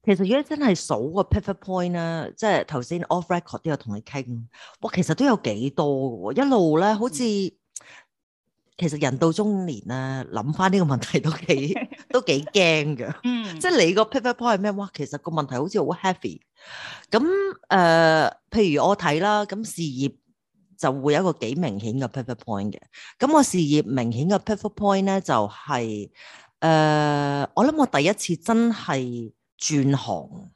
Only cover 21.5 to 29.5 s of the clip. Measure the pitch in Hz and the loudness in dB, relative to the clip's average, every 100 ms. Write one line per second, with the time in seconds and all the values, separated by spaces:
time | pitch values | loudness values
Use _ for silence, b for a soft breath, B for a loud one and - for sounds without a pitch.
21.5 | 143 160 101 110 127 127 135 117 117 - | -4 -4 -4 -6 -4 -4 -6 -8 -10 -6
22.5 | 101 104 - _ B B _ 269 311 262 | -6 -6 -8 _ B B _ 2 4 4
23.5 | 185 151 147 107 131 117 113 160 202 - | 2 2 2 2 -2 -2 -2 0 0 0
24.5 | 208 208 - 202 196 196 190 190 123 104 | -6 -6 -2 0 2 2 -2 0 0 0
25.5 | - - 131 113 107 101 B B B B | -6 -6 -4 -2 -6 -10 B B B B
26.5 | _ 165 160 156 151 151 147 143 139 139 | _ 4 6 6 4 2 0 0 -2 -2
27.5 | - 254 311 254 139 156 - - 170 - | 2 2 2 2 2 2 0 -4 -4 0
28.5 | 226 233 214 - 135 127 120 113 _ _ | 2 2 0 -4 -4 -4 -8 -12 _ _